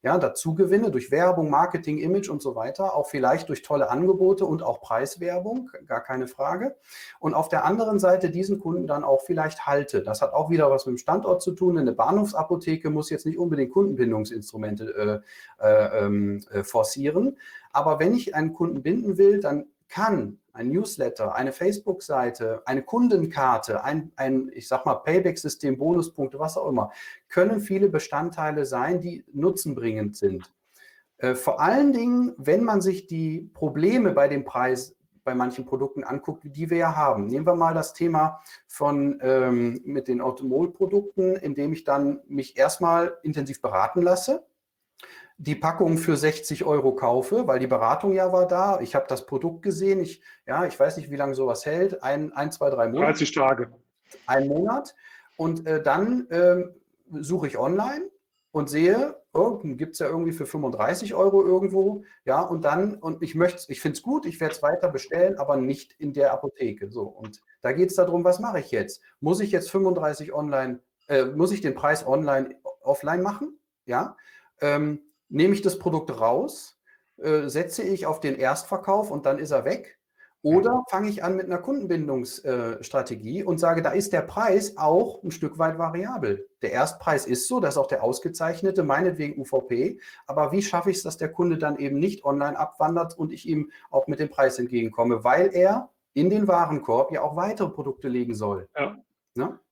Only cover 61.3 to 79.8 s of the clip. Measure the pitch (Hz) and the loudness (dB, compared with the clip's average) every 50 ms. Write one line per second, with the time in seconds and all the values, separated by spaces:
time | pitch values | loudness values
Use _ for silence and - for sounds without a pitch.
61.3 | 196 196 190 180 185 185 196 190 190 190 190 202 208 202 - - - _ _ 131 | 6 6 6 6 4 4 2 2 2 2 2 2 0 -4 -12 -18 -20 _ _ 0
62.3 | 131 151 180 185 170 160 160 143 151 175 196 208 202 - - 160 160 165 170 160 | 0 0 0 0 -4 0 0 2 2 2 0 0 -2 -6 -8 -8 -6 -6 -6 -4
63.3 | - 156 175 180 - - - - 139 - - 156 - - - 233 277 302 294 170 | 2 2 2 2 2 -4 -12 -12 -12 -4 -4 -4 -4 -4 -4 -4 -4 -2 -4 -6
64.3 | 165 - 165 156 156 - - 147 170 180 180 180 143 135 - - 160 170 180 190 | -6 -4 -4 -4 -2 0 0 0 2 2 0 -2 -2 -4 -8 -4 2 2 2 2
65.3 | 196 - 139 139 143 135 127 135 139 - - _ _ _ 151 143 139 143 139 139 | 2 -2 0 0 0 0 2 -2 -4 -6 -8 _ _ _ -10 -6 2 4 4 4
66.3 | - - - 139 _ - 131 110 101 - 101 101 113 120 101 101 - 101 107 107 | 4 0 -4 -8 _ -4 -4 -4 -4 -6 -12 -10 -8 -8 -8 -8 -10 -14 -16 -16
67.3 | - - _ _ _ _ - 123 135 160 185 185 185 185 180 180 170 170 170 180 | -16 -18 _ _ _ _ -4 -2 2 2 2 2 4 2 2 2 2 2 4 2
68.3 | 180 175 226 240 202 156 - - - 107 95 - - - _ _ _ _ 143 151 | 2 2 -2 -4 -4 -4 -4 -2 -4 -4 -4 -4 -10 -18 _ _ _ _ 0 0
69.3 | 185 208 202 196 202 170 - - - 196 190 185 180 170 156 151 147 - 151 160 | 0 0 0 0 0 -2 -2 -2 -2 0 2 2 2 0 0 -2 -4 -4 -10 -8
70.3 | - 147 151 147 143 135 131 127 123 123 _ _ _ _ _ - 143 135 127 131 | -6 -4 -4 0 -2 -2 -2 -2 -6 -10 _ _ _ _ _ 2 2 2 2 2
71.3 | 139 151 175 190 202 - - 139 127 - - 147 151 147 - 131 135 151 156 143 | 2 0 2 2 0 -2 -2 -4 -2 0 2 2 2 0 2 0 0 2 2 2
72.3 | 139 135 131 131 - _ _ - - _ - 131 143 139 - 147 165 180 185 202 | 0 0 0 -4 -8 _ _ -14 -14 _ 0 0 0 0 0 -2 0 0 0 -2
73.3 | 208 208 277 320 294 _ _ _ _ _ _ - 120 131 180 - - _ _ - | -4 -6 -10 -12 -12 _ _ _ _ _ _ -4 -2 -2 -2 -4 -10 _ _ -20
74.3 | - - _ _ _ _ 147 147 147 147 151 151 151 147 _ _ _ _ _ _ | -20 -20 _ _ _ _ 0 0 2 2 0 -2 -4 -6 _ _ _ _ _ _
75.3 | 123 143 170 190 202 202 - 190 185 - - 180 160 156 156 - 123 110 110 117 | 2 4 4 4 4 4 2 -2 -2 0 -2 -2 -2 -2 -4 -4 -2 0 2 2
76.3 | 120 156 247 311 - - - - _ _ _ _ _ _ _ _ _ - - 156 | 2 2 0 -4 -8 -12 -18 -20 _ _ _ _ _ _ _ _ _ -6 0 0
77.3 | 156 151 147 135 123 151 175 165 - - 208 185 196 175 - 156 156 - - 143 | 2 2 0 -2 -2 -4 -4 -4 -4 -4 -2 -2 -2 -2 -2 -4 -4 -2 -4 -4
78.3 | 135 131 135 131 139 185 - - 202 185 - 202 196 208 214 - 143 147 143 139 | -2 0 0 0 0 -2 -4 -6 -6 -4 0 0 0 0 0 -4 -6 -2 0 0
79.3 | 139 147 151 143 147 131 - 139 196 - | 0 0 -2 -2 -2 0 0 -2 -4 -4